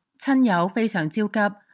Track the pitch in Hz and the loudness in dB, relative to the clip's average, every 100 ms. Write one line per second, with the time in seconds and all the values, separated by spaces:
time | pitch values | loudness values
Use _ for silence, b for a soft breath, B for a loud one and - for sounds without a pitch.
0 | _ - - 269 247 180 175 247 320 190 | _ -10 -2 2 2 2 0 0 -2 -2
1 | 156 220 214 220 202 202 b | -4 -2 -2 0 -2 -2 b